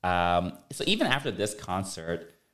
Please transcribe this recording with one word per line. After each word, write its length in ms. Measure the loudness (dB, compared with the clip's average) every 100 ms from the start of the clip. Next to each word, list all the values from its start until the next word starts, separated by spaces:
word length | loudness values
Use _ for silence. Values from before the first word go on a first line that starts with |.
Um, 540 | 2 4 4 4 2 -8 -16
so 120 | -4 0
even 200 | 2 2
after 240 | 2 -2
this 220 | -2 -4
concert 800 | -4 -4 -4 -4 -8 -4 -4 -6 _ _